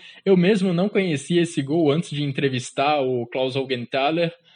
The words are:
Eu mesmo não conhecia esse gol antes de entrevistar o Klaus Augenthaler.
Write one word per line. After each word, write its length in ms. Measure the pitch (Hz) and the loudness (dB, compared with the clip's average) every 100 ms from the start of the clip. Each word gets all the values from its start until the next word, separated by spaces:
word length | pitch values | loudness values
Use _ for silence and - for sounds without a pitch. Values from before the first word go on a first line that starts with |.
| - - | -12 -4
Eu 140 | 190 185 | 2 4
mesmo 360 | 175 220 190 | 4 4 2
não 140 | 170 202 | 0 0
conhecia 540 | 208 185 139 - 175 | 0 0 -2 0 0
esse 200 | 170 - | 0 -2
gol 300 | 135 170 151 | -2 0 2
antes 200 | 156 - | 2 -2
de 120 | 143 | -6
entrevistar 760 | 147 135 139 127 127 - 139 151 | -4 -2 -2 -2 -4 -2 0 0
o 240 | 131 127 117 | 0 -2 -4
Klaus 300 | 131 131 135 | -4 -2 -2
Augenthaler. 760 | 131 123 120 135 139 165 165 - _ | -4 -6 -4 -2 0 0 -2 -6 _